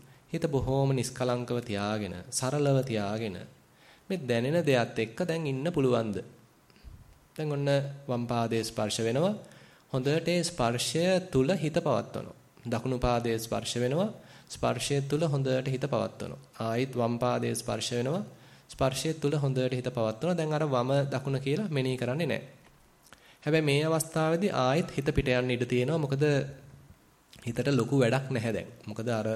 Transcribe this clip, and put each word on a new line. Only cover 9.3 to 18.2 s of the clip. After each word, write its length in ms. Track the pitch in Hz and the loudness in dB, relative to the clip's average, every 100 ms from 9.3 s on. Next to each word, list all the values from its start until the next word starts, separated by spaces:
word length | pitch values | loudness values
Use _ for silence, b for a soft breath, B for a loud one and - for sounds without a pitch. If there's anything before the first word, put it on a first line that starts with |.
| 214 B B B B B | 0 B B B B B
හොඳට 420 | 135 135 160 165 | -2 0 0 2
ඒ 140 | 175 | 0
ස්පර්ශය 600 | 165 - 117 120 - 160 180 185 180 | 0 0 0 2 0 0 2 2 2
තුල 220 | 135 131 | 2 4
හිත 220 | 190 147 170 | 2 0 0
පවත්වනවා. 600 | 151 110 110 - - - - - | 2 0 0 -8 -10 -16 -20 -14
දකුණු 360 | 117 117 131 127 | -4 -2 -2 0
පාදයේ 400 | 127 120 117 113 | 2 2 2 -2
ස්පර්ශ 380 | 113 110 113 120 | -2 -4 -2 -2
වෙනවා. 340 | 123 151 214 - B B B | 0 2 0 -4 B B B
ස්පර්ශය 500 | - 123 123 - 143 | -2 0 0 0 0
තුල 200 | 139 147 | 0 0
හොඳට 440 | 165 139 135 131 135 | 2 2 2 0 0
හිත 160 | 131 | -2
පවත්වනවා. 560 | 143 117 104 - 92 - - - | 0 0 -2 -4 -10 -10 -16 -6
ආයිත් 360 | 113 117 135 | -4 -2 -2
වම් 220 | 120 117 117 | 0 0 2
පාදයේ 360 | 123 120 120 | 0 0 -2
ස්පර්ශ 380 | 117 - 110 - | -4 -4 -4 -2
වෙනවා. 300 | 120 127 180 | -2 -2 -2